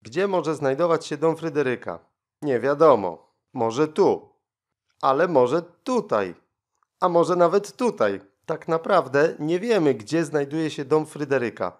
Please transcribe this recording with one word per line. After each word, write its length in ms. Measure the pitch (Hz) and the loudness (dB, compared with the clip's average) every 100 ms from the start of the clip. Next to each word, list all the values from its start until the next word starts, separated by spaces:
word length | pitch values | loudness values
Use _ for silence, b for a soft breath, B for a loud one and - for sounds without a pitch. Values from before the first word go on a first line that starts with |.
Gdzie 260 | - 127 202 | -10 -4 -2
może 260 | 190 151 | -2 -2
znajdować 520 | 147 139 135 170 160 - | -2 -2 0 0 0 -2
się 100 | 147 | -2
dom 200 | 156 156 | -2 -2
Fryderyka? 600 | 165 147 131 117 - 85 _ _ _ _ | -4 -2 -2 -4 -8 -12 _ _ _ _
Nie 180 | 151 123 | -2 0
wiadomo. 720 | 120 143 160 123 95 80 _ _ _ | 0 4 6 6 2 -6 _ _ _
Może 360 | 131 113 113 156 | -4 -2 0 -2
tu. 400 | 151 175 90 - _ _ _ _ _ _ _ | 2 2 2 -4 _ _ _ _ _ _ _
Ale 260 | 139 135 180 | 0 2 2
może 340 | 156 123 156 | 4 2 2
tutaj. 720 | 170 _ - 254 - 110 95 85 _ _ _ _ _ _ | -4 _ -4 -4 0 -2 -2 -8 _ _ _ _ _ _
A 80 | 185 | 0
może 280 | 170 156 180 | 2 2 4
nawet 400 | 175 190 202 - | 4 2 -4 -4
tutaj. 440 | 247 - 107 98 - _ - | -4 0 -2 -2 -10 _ -10
Tak 220 | 160 - | -10 -4
naprawdę 680 | 165 165 196 131 135 151 - | -4 0 0 2 0 0 0
nie 220 | 151 175 | -4 -4
wiemy, 340 | 226 220 151 | 0 2 2
gdzie 300 | 123 107 156 | 0 -2 -2
znajduje 460 | 160 147 139 156 160 | -2 -4 -4 -4 -4
się 140 | - | -6
dom 220 | 139 156 156 | -2 -2 -2
Fryderyka. 680 | - 143 135 120 - 92 - | -8 -2 -2 -2 -4 -8 -8